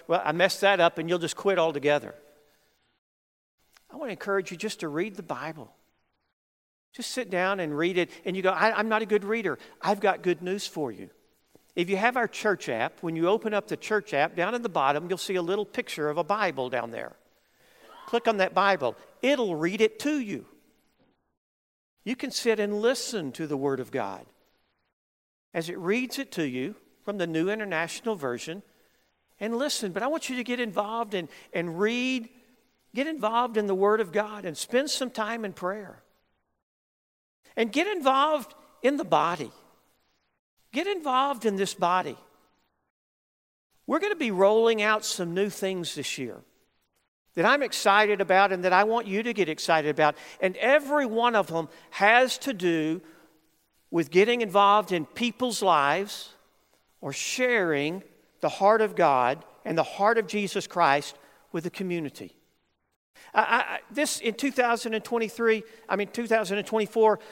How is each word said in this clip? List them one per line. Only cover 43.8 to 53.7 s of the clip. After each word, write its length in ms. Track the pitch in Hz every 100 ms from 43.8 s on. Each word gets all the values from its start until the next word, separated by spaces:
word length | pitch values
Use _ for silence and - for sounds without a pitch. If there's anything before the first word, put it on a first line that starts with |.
| -
We're 140 | 294
gonna 160 | 415 349
be 140 | 240
rolling 500 | 185 196 220 226 220
out 220 | 214 214
some 280 | - - 170
new 160 | 180 202
things 460 | - 190 185 160
this 220 | 151 131 -
year 220 | 123 - - _ _ _ _ _ _ _ _
that 100 | 170
I'm 180 | 202 285
excited 580 | 262 - 208 202 208 202
about 320 | 190 190 202
and 120 | 185
that 80 | 180
I 120 | 185
want 220 | 214 233 202
you 160 | 196
to 100 | 240
get 160 | 214 160
excited 400 | 156 - 160 151
about. 280 | 143 151 151 - -
And 160 | 190 185
every 500 | 226 302 277 294 254
one 280 | 226 240
of 140 | 220 175
them 200 | 165 156 - -
has 480 | - 202 240 254 -
to 140 | 277
do 480 | 202 175 165 156 175 - - _ _ _ _ _